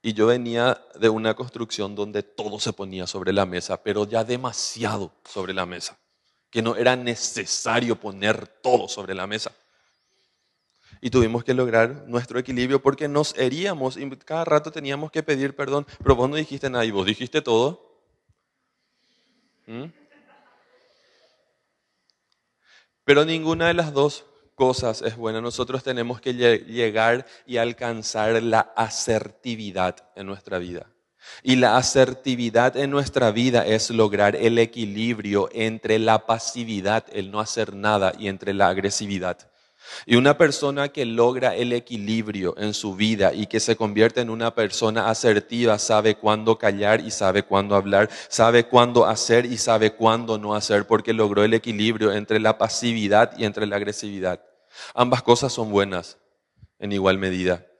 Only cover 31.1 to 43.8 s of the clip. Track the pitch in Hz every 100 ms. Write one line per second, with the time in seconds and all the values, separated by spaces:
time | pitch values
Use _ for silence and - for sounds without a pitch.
31.1 | _ - - 131 127 123 120 127 139 123
32.1 | 127 135 120 117 113 127 127 139 143 139
33.1 | 131 117 107 127 120 82 110 - 113 107
34.1 | 101 101 - 113 113 113 120 107 101 113
35.1 | 110 101 101 92 113 110 110 110 110 110
36.1 | 110 - 113 - 123 113 104 95 110 -
37.1 | 104 95 104 110 117 104 98 107 104 95
38.1 | 92 104 95 101 98 95 92 98 - 104
39.1 | 95 90 87 _ _ _ _ - - -
40.1 | 120 135 147 160 139 143 139 143 151 120
41.1 | 113 120 127 127 92 123 120 - 117 101
42.1 | 113 107 101 92 - 107 101 107 95 107
43.1 | 107 95 76 101 110 - 113